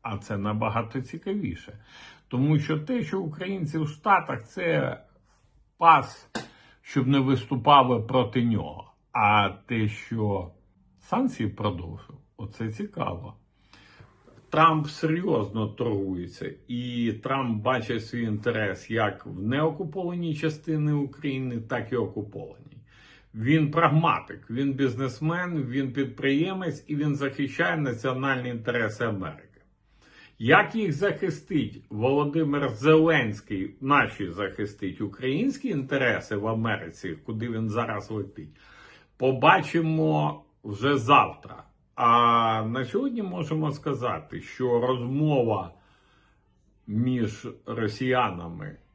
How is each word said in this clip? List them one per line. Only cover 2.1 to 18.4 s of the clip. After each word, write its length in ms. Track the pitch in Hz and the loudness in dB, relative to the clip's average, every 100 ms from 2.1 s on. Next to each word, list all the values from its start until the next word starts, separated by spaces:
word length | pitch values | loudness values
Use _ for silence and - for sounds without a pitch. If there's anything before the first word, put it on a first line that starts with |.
| - _ | -20 _
Тому 300 | 123 143 151 | 0 4 4
що 200 | 151 151 | 2 -2
те, 240 | 151 247 | -2 -2
що 160 | - 190 | -2 -4
українці 580 | 165 - 185 196 151 160 | -4 -6 -6 -4 -4 -2
в 100 | 151 | -4
Штатах, 600 | - 220 190 - 131 - | -4 4 4 4 -8 -8
це 520 | - 170 151 131 - - _ _ _ _ _ _ _ | -4 0 0 0 -6 -14 _ _ _ _ _ _ _
пас, 520 | 165 151 - - - - - - - _ | 8 8 4 -14 -12 -12 -12 -20 -20 _
щоб 260 | - 143 127 | -4 -2 4
не 120 | 139 | 4
виступали 800 | 131 127 - 131 147 143 127 117 | 4 0 0 0 8 8 8 2
проти 440 | 110 131 110 127 | 2 2 2 2
нього. 480 | 120 104 78 - - _ _ | 2 2 -2 -12 -18 _ _
А 360 | 113 107 104 101 95 - | 2 4 6 4 -2 -6
те, 220 | 117 107 | -2 -2
що 600 | 107 - 117 107 98 85 - _ _ _ _ | -4 -8 -2 -2 -2 -6 -16 _ _ _ _
санкції 480 | - 208 269 - 107 | -4 0 0 -2 -6
продовжив, 680 | - 104 87 85 78 - - _ - | -2 -4 -4 -10 -12 -16 -20 _ -16
оце 340 | 107 - 113 | -16 -8 -8
цікаво. 680 | 107 208 - - 92 131 - _ _ _ - - - - _ - - _ | -6 -10 -6 -6 -6 -14 -18 _ _ _ -20 -20 -20 -20 _ -20 -20 _
Трамп 360 | 156 160 156 147 | 4 6 4 -4
серйозно 800 | - 160 165 196 113 98 107 104 | -4 -2 -2 0 -2 -2 -4 -6
торгується, 880 | - 120 101 95 90 87 - 95 - - | -4 -2 -2 -4 -6 -8 -10 -12 -12 -10
і 440 | 120 123 120 117 110 | -8 -6 -2 -2 -2
Трамп 400 | 127 135 127 107 | -4 -2 -2 -2
бачить 440 | 117 127 110 117 - | 0 0 -2 -6 -4
свій 160 | 120 | -6
інтерес 680 | 113 104 | -4 -2